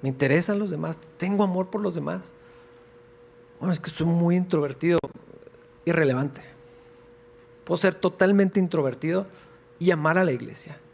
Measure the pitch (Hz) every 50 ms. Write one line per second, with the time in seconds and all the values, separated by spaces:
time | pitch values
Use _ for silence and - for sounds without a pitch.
0 | - 135 131 131 147 135 131 165 175 - 208 202 214 202 170 151 160 160 165 -
1 | - - - - - 185 202 202 208 196 180 180 185 185 - 214 208 202 175 165
2 | 143 147 170 190 180 - - - - - - - - - - - - - - -
3 | - - - - - - - - - - - - - 185 180 160 - - 156 -
4 | 160 170 170 170 170 170 175 180 180 180 175 160 147 143 135 - - 170 175 165
5 | - 135 - - - - - - - - - - - - - - - 170 170 160
6 | 160 139 127 127 135 143 - - - - - - - - - - - - - -
7 | - - - - - - - - - - - - - - 175 170 - 190 - -
8 | - 185 180 - 190 185 202 202 196 190 185 202 185 170 - 160 143 135 120 -
9 | - 156 165 185 196 - - - - - - - - _ - - 170 180 175 160
10 | 151 156 160 185 185 170 135 120 - - - - - - 151 - - -